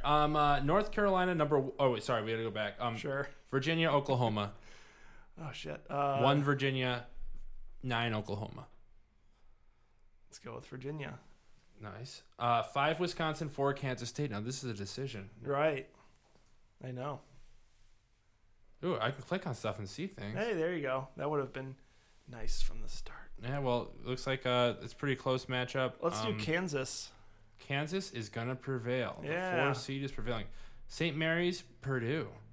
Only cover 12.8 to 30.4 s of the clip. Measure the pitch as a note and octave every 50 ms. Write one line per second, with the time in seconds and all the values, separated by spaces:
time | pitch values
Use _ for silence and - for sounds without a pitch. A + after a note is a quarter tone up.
12.8 | C#3 D3+ D#3+ D3+ F3 E3+ - - E3 D#3 D3+ - D#3+ C#3+ - - C#3 C#3 C3+ C#3
13.8 | - C3 B2+ B2 B2 A#2 - - D3 C3+ G#2+ G2+ G#2 B2 B2+ C3+ - B2 A2+ G2
14.8 | G2 G2 - B2 C3+ C3 A#2 G#2 F#2+ F#2+ - - - C3+ C#3 C#3 D3+ D#3+ D3 C3
15.8 | - - - - - - - _ _ _ - - - - - - - - _ -
16.8 | - B2+ B2 B2 B2+ D3 C#3+ D3 - - - - - - - - - - - -
17.8 | - - - - _ _ _ _ _ _ _ _ _ - - _ - - - -
18.8 | D3 F3+ E3 A2+ A2 B2 C#3+ - - - F3 G3 - E3 A#2 - - A2 G2+ G#2+
19.8 | G#2 F#2+ - - E3+ G3 - - G2+ G2+ - F#3 G#3+ A#3+ G#3 E3+ D#3+ E3+ F3+ E3
20.8 | C#3 C3 C3 C3 C3+ - - - C#3 D3 D3+ C#3+ C3+ C3 - C3+ C3 C3+ C3 -
21.8 | - - - - - _ - - _ - B2 A#2 A2+ - - - - - - -
22.8 | - - - - - - - - - - - - - B2 C#3 C#3+ C#3 B2+ A#2+ A#2+
23.8 | - - - - - A#2+ B2+ B2 - C#3+ C3+ C3 - B2+ B2 B2 B2 A#2+ G#2 -
24.8 | - G#2+ - - - C#3+ C3 B2+ - C3+ B2+ C3 - - B2+ B2+ B2 B2 - C3+
25.8 | C3 B2+ - - - E3+ F3+ A2 A2 A2 G#2+ G#2+ G#2 D#3+ D#3 F3 F#3 F3 C#3+ C3+
26.8 | C3 - - - - - - - - - - - - - - - - - C#3 C#3
27.8 | D3+ D3 F3 G3 F#3+ - - B2 G#2+ G#2 - A#2 A#2 B2 C3 B2+ - C3+ C3 B2
28.8 | A2+ A#2+ B2 B2+ A#2 - - - - D3 D#3+ F3 F#3 F#3 F3+ E3+ D3 C#3+ C#3 A#2
29.8 | - - C3+ C#3 C#3 C3 - - G#2 A#2+ A#2+ -